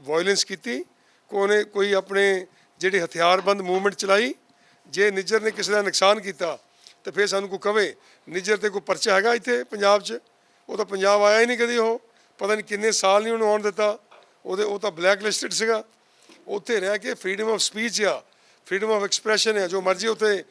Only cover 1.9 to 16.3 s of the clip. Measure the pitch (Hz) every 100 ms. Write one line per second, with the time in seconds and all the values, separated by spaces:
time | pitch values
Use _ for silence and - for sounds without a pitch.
1.9 | 196 190 196 196 190 180 _ _ _ 185
2.9 | 190 170 165 170 185 185 202 185 185 202
3.9 | - 196 202 247 - _ _ _ _ _
4.9 | 143 208 190 180 220 220 214 180 208 202
5.9 | - 190 214 196 180 175 135 _ _ -
6.9 | _ - 170 202 196 196 185 202 214 180
7.9 | - _ _ - 175 190 208 208 196 -
8.9 | 180 220 190 220 233 247 240 247 208 202
9.9 | 208 202 233 - _ _ _ - 196 190
10.9 | 196 196 208 208 214 240 240 233 240 226
11.9 | 233 - _ _ _ 202 214 208 202 220
12.9 | 214 190 202 220 226 214 214 208 202 214
13.9 | 214 _ - _ _ 185 190 208 202 208
14.9 | 160 180 202 214 - - 180 220 220 -
15.9 | _ _ _ _